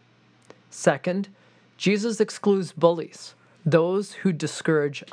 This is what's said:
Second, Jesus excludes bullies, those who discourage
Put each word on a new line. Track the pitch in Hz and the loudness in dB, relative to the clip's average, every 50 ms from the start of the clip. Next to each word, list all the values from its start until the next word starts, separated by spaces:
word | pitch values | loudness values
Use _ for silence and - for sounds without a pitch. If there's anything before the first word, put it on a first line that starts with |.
| _ _ _ _ _ _ _ _ _ _ - - _ _ | _ _ _ _ _ _ _ _ _ _ -20 -20 _ _
Second, | - - - 175 147 131 - 180 180 196 196 - - _ _ _ _ _ _ _ _ _ | -16 0 0 2 2 2 -2 -4 -4 -4 -4 -6 -10 _ _ _ _ _ _ _ _ _
Jesus | - 180 208 208 208 233 220 - | 0 0 0 0 -2 -4 0 0
excludes | 214 208 - - - 208 202 196 180 147 - | 0 0 0 -2 2 2 2 2 0 -4 -2
bullies, | 156 160 170 170 165 151 - - - - - - _ _ _ _ _ _ | 2 4 4 4 2 -4 -10 -14 -18 -20 -20 -20 _ _ _ _ _ _
those | 160 151 165 165 175 185 202 202 - - | 2 4 4 4 2 0 -2 -4 -6 -10
who | - - 190 | -2 -2 -2
discourage | 175 147 165 147 - - - - 160 151 147 143 135 - - - | 0 0 -4 -6 -6 -4 -2 0 2 2 2 0 -4 -8 -14 -4